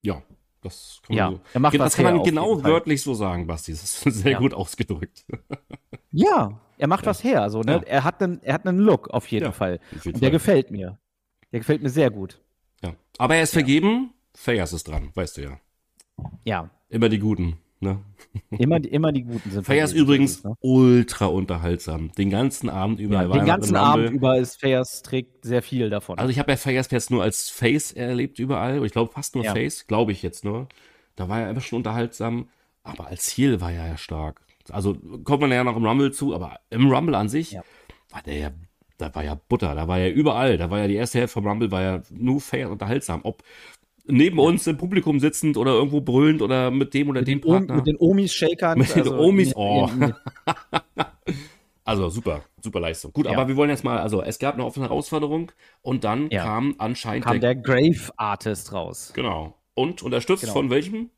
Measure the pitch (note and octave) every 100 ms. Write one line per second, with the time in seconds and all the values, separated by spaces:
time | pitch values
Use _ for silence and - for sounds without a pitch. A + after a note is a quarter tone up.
0 | G#2 D#2 - _ _ _ F#2 - - -
1 | _ A2 F#2 F2+ _ B2 C#3+ C#3+ C#3 -
2 | - F3 F#3+ D#3 F#3 G3+ C#3+ D#3+ E3 C#3+
3 | C#3+ A#2 G2+ F2 E2+ E2 - D#2 - -
4 | - A2 F#2+ G2 C3+ - F#2 - A2 E2
5 | - - _ - _ - _ - _ -
6 | _ D3+ F#4+ F4 G#2+ G#2+ _ _ C#3+ F#3+
7 | - G3+ A#3+ B3+ G#2 A2 A2+ D#3+ - C#3
8 | C#3 - F#3 F3 - C3 - F3+ G#3 D#3+
9 | - A#2+ - A2 D3 - F#2+ F2 - -
10 | - F2+ C3 D#3 - E3+ C3 G#2 F#2 G2
11 | _ _ _ _ _ A#2+ A2+ D3+ C#3 C3
12 | C3+ G#2 F#2+ - _ _ _ _ F#2 D#2+
13 | _ - B2+ D#3+ D#3+ E3 C3+ C#3+ F#3+ A#3
14 | C4 _ _ _ - A#2 E2+ E2+ - D#2
15 | C#2+ E2 E2 - C#2+ C2+ _ _ _ _
16 | _ - - - - F#2+ E2 _ _ A2+
17 | A2+ A2 G#2+ G2+ F2 E2 _ _ G2 G2
18 | G2 - - G#2 _ A2 B2 E3 C#3 D3
19 | D#3+ C#3 B2 A#2 G2+ G2 F#2 C#3+ D3+ D#3
20 | C#3 C#3+ C3+ - G2+ A2+ C3 B2+ B2+ B2
21 | A#2 - G2 F2+ F2 F2 E2+ F2 - D#2+
22 | D#2+ - G2 G2 C3+ C3+ B2 F#2+ G2 A2
23 | G#2 G2+ F2+ F#2 - F3 G2+ - C#3+ D3+
24 | A#2 C3 C3 B2+ B2 - C#3 B2+ B2+ -
25 | - C3 B2+ _ A#2 A#2+ - B2+ A2+ G2+
26 | - F2 B2+ B2 C#3+ C3+ C#3 C3 B2+ B2
27 | - B2 F#2+ - - - A#2 C#3+ - -
28 | B2 B2 C#3 - C3 B2+ A#2 C#3 A#2+ A#2
29 | A#2 - - C3 A2 G2+ C3+ - - G#2+
30 | A2 F#2+ F2+ - G2+ A2 C3 - _ _
31 | _ - F#2 A2 A2 A#2 C3 A#2 A#2 A2+
32 | A#2 - A2+ A#2 A#2+ _ _ _ - -
33 | D2 F#2 - - C3+ A2 F2 E2+ E2 D#2+
34 | - D#2+ D2+ - _ _ _ - G2 F#2
35 | E2 A#2 - C#3+ D3 B2 B2 A2+ A2 B2+
36 | C#3 C#3 C#3 D#2+ E2+ - _ A#2 C#3 C3
37 | A#2 A2+ G#2 C3+ D#3+ F#2+ - _ _ -
38 | _ - - D2 D2 D2+ E2+ _ _ _
39 | D2+ D#2 D2+ C#2+ _ A#2+ F#2 D2 E2 F#2
40 | F#2 F2 D3+ A#2 C3 F#2 E2+ G2+ G2+ G2+
41 | A#2+ B2 A#2+ - G#2 G#2 A2+ F#2 F#2+ F#2
42 | - - B2 C#3 - C3+ B2 G2 G2+ C3
43 | - D#2+ - - _ - - - _ _
44 | - B2 E3 E3+ D3 F3+ - D3 F3+ F#3+
45 | D#3 C#3+ D3 D3+ D#3 C#3+ B2+ A#2+ C#3 D3
46 | B2 B2 D3+ D#3 G#2 B2+ B2+ C3 C3+ C3+
47 | C#3+ C3 B2+ C#3 D#3+ F#3 F#3+ D3+ C#3 D3
48 | E3+ G3 G3 - D#3+ F3 F3 E3 C3 -
49 | - C3+ D#3+ G3 E3+ C3 G2+ G#2 - B2+
50 | B2 A2 - - - - - C4+ - -
51 | - - - C#3 C#3+ _ _ _ - G#2
52 | F2+ G2 A2 D2+ - _ A2+ G2 E2 E2
53 | - - D3 A2+ C3 C3+ D3 C#3 C3+ A#2+
54 | G2 G#2 - A2 C3+ C3+ B2 B2+ B2+ C3
55 | D3 D#3 D3 D#3 E3+ _ _ _ - C3
56 | G#2+ A2+ D3+ G#2+ E2+ G#2+ C#3 C#3 A2+ B2
57 | A#2 A2 A#2+ A#2+ A#2+ B2+ A#2+ B2+ D3+ E3+
58 | - - G#2+ G2+ A2 G2+ - G2+ E2+ F2
59 | - - B2 E2 D#2 - _ - C#3 F3
60 | D3 A#2+ - F#3+ A2 G#2+ C#3 C3 E3+ A3
61 | A#3